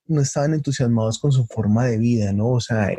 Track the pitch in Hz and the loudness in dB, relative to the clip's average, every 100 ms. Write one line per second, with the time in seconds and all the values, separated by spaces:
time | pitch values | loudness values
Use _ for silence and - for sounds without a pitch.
0 | - 151 135 151 147 156 143 131 120 117 | -2 0 0 0 0 -2 -2 -2 0 0
1 | 110 110 147 131 117 - 98 107 127 110 | 0 -2 0 2 0 -2 0 2 2 0
2 | 120 120 101 101 117 123 - 110 98 | 0 0 0 0 0 0 -2 -2 -2